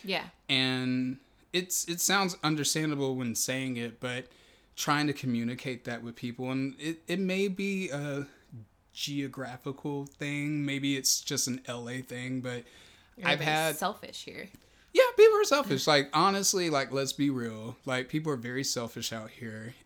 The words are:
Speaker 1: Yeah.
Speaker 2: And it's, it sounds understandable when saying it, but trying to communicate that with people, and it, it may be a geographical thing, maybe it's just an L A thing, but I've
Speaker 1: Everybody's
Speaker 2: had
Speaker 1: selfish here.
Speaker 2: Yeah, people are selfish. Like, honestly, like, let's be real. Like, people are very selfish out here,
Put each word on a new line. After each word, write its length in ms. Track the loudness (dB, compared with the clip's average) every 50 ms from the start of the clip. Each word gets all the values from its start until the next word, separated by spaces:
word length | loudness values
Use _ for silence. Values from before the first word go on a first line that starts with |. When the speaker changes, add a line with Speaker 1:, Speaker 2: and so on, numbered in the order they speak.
| -8
Speaker 1:
Yeah. 200 | -4 -4 -4 -4 -8 -16 _ _ 0
Speaker 2:
And 680 | 2 2 4 2 2 0 0 0 0 0 0 -2 -4 -8 -12 _ _ _ _ _ -4
it's, 340 | -4 -2 -2 -4 -4 -2 -4
it 120 | -4 -2
sounds 340 | 0 2 4 4 2 2 -2 -2
understandable 760 | 0 0 0 2 0 0 0 0 0 0 0 0 0 0 0 0
when 180 | -2 -2 -2
saying 400 | -2 -2 -2 -2 -2 -2 -2 -4 -4
it, 220 | -4 -6 -8 -8
but 260 | -6 -6 -4 -6 -8 -10 -18 -20 -20 -20 -20 _ _ _ _ -6
trying 300 | 0 0 2 2 2 0
to 60 | 0
communicate 720 | 0 0 0 0 0 0 -2 -4 -4 -6 -6 -6 -6 -6
that 180 | -8 -8 -6 -8
with 120 | -10 -10
people, 360 | -8 -8 -8 -6 -6 -4 -4
and 240 | -2 -2 -2 -4 -6 -6
it, 200 | -6 -6 -6 -8 -4 -4
it 120 | -2 0
may 280 | 0 0 0 0 0 0
be 400 | -2 -2 -2 -2 -2 -2 -4 -4
a 380 | -4 -4 -4 -4 -4 -6 -6 -8 -12 -20 _ _ -18 -18 -18 -20 _ _ _ _ _ -8 -6
geographical 1000 | -4 -4 -4 -4 -6 -6 -8 -10 -10 -10 -10 -10 -10 -10 -6 -6 -6 -6 -6 -8
thing, 600 | -10 -10 _ -6 -4 -4 -2 -2 -2 -2 -2 -2
maybe 300 | -2 -2 -2 0 0 0 2
it's 240 | 2 2 0 2
just 260 | 0 -2 -2 -2 0 -2
an 140 | -4 -6 -6 -8
L 200 | -10 -8 -8 -8
A 120 | -8 -8
thing, 380 | -8 -10 -10 -8 -6 -4 -4 -4
but 220 | -4 -6 -6 -8 -10 -14 -20 -20 -20 -20 -20 -20 -20 _ _ -4
I've 140 | 0 0 0 2
Speaker 1:
Everybody's 40 | 2
Speaker 2:
had 300 | 0 2 2 2 0 0
Speaker 1:
selfish 480 | -2 -4 -4 -4 -6 -14 -14 -14 -14 -14
here. 240 | -12 -12 -12 -14 -14 -16 -20 -20 -20 _ _ -20 _ 6
Speaker 2:
Yeah, 100 | 6 6 6 10 10
people 200 | 10 10 12 8
are 40 | 4
selfish. 420 | 4 4 2 4 2 0 2 4 6
Like, 220 | 6 6 4 4 4
honestly, 560 | 4 6 6 4 4 2 2 2 2 0 2
like, 220 | 2 0 0 0
let's 220 | -2 -2 -2 -2 0
be 160 | 2 2 2
real. 460 | 2 0 -2 -4 -6 -8 -10 -10 -12 -10 _
Like, 220 | -2 -2 -2 -2 -2
people 240 | -4 -2 0 0
are 60 | -2 -2
very 260 | -4 -4 -4 -2 -2
selfish 480 | -2 -2 -2 -4 -6 -6 -6 -6 -6 -6
out 160 | -8 -10 -12
here, 460 | -14 -12 -12 -10 -10 -10 -12 -12 -14 -16 -20